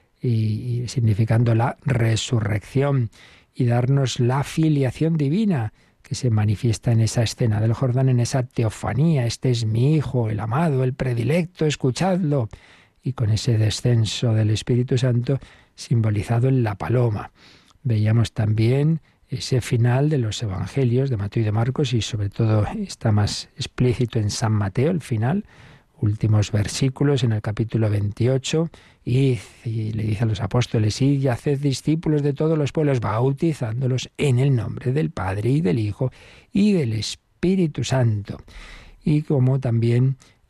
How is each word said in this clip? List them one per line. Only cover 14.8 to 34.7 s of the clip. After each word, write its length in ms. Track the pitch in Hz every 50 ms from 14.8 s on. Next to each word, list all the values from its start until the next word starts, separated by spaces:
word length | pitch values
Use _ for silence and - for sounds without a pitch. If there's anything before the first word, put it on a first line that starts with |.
| 123 127 139 123
Santo 420 | 127 131 120 120 120 135 139 131 - - - - _ _ _
simbolizado 720 | - - - - 113 110 110 104 104 - - 117 117 120 131
en 160 | 135 131 120
la 120 | 107 101
paloma. 560 | - - - 113 127 123 117 107 98 - - _ _ - - - - _ _ _ _ -
Veíamos 480 | 131 113 107 107 107 110 117 113 -
también 680 | - - 107 104 107 107 110 113 127 139 147 156 165 156 - _ _ _ _ -
ese 320 | - 123 - - - 123
final 480 | - - - 117 117 123 120 131 143 151
de 80 | 156 135
los 240 | 120 107 104 -
evangelios 720 | 120 104 92 92 92 92 - 139 135 120 117 127 135 139
de 60 | 127 98
Mateo 240 | 98 101 - 120
y 20 | 113
de 80 | 107
Marcos, 420 | 104 110 113 127 127 - 151 123 127
y 80 | 117
sobre 280 | 104 - - 107 101 101
todo 360 | - - 117 110 110 107 104 - - 226
está 320 | 202 - - - - 113
más 380 | 107 104 104 98 - - - - _ -
explícito 600 | - - - - 127 127 117 - 127 113 - 120
en 140 | 107 104
San 220 | - - - 110 107
Mateo, 360 | 104 104 98 - - 123 160
el 120 | 190 165
final, 440 | - - 120 107 107 123 170 202 - - - - - - - - _ _ _ -
últimos 520 | - 107 104 110 - 110 107 107 107 -
versículos 720 | - 107 101 - - - 135 135 131 - 143 143 143 127 127
en 80 | 117
el 100 | 113 107
capítulo 500 | - - 104 - 113 107 - 113 110 107
veintiocho, 800 | 104 101 101 104 98 - 113 123 131 135 131 - - 156 170 160 - - - - _ _ -
"Id", 360 | - 120 131 139 135 123 101 - - - - -
y 280 | 117 113 113 110 110
le 120 | 107 107 110
dice 200 | 107 110 98 123
a 40 | 113
los 140 | 107 -
apóstoles, 580 | - 98 - 123 117 - - 120 107 107 101 -
"Id 220 | 131 139 143 139
y 60 | 135 135
haced 320 | - - - 151 143 135
discípulos 640 | 143 143 131 - - - 151 160 - 165 151 147 143
de 100 | 147 139
todos 240 | - 156 160 160 151
los 140 | 147 135
pueblos, 300 | - 165 156 143 139 123
bautizándolos 1080 | 104 104 104 113 123 135 139 135 - 165 151 - 127 113 110 123 135 123 131 127 - - _ -
en 220 | - 147 123 120
el 160 | 135 143 135
nombre 380 | 117 98 98